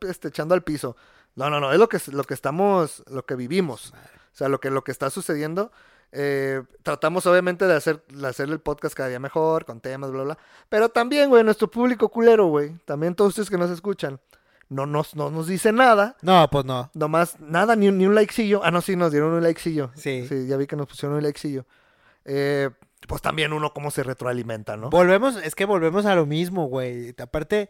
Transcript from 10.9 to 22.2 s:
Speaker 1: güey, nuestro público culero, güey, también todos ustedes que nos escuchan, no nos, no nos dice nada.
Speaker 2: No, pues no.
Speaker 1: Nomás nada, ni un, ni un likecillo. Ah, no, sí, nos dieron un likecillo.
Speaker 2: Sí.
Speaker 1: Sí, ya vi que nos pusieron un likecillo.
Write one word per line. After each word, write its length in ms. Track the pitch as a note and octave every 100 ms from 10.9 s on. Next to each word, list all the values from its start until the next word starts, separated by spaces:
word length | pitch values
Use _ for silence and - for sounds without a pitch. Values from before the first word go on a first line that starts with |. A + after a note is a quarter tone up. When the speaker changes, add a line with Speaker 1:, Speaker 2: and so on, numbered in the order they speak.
| A#3 A#3+ D4 C#4+
Speaker 1:
güey, 160 | A#3+
nuestro 260 | A3 G#3 A3
público 380 | A#3 B3 A#3 G#3+
culero, 380 | A#3 A#3 A3+ F#3
güey, 280 | D3 D3 E3+ -
también 280 | D3 E3
todos 140 | F3 G3+
ustedes 200 | F#3 G3+
que 80 | F#3
nos 120 | F3
escuchan, 480 | E3+ G#3 G3 D3 C#3 _ _ _ _ _
no 160 | C3+ C#3+
nos, 280 | D3 D#3
no 160 | D3+ C#3+
nos 160 | D#3+ D#3+
dice 240 | F#3 A3
nada. 460 | A3+ C4 G#3 G#3 -
Speaker 2:
No, 260 | E3 F#3 D3+
pues 140 | C#3+
no. 260 | C3 B2+ B2+
Speaker 1:
Nomás 440 | D#3 D3+ D#3+ E3+ -
nada, 360 | D3+ E3+ G#3+ A3+
ni 120 | G3+
un, 100 | F#3+
ni 80 | F#3+
un 80 |
likecillo. 480 | G#3+ G3 - G#3+ G3+
Ah, 60 | E3+
no, 100 | E3+
sí, 160 | F#3 F3+
nos 160 | E3+
dieron 200 | D3 D#3
un 80 | E3+
likecillo. 480 | E3+ D#3+ E3+ D#3 C3
Speaker 2:
Sí. 300 | C#3+ D3 B2+ B2
Speaker 1:
Sí, 200 | C#3 B2+
ya 100 | C3+
vi 100 | C#3
que 100 | D3+
nos 120 | C#3
pusieron 280 | - C#3+ D3
un 40 |
likecillo. 440 | D3 C#3+ D3+ C3 - _ _ _ _ _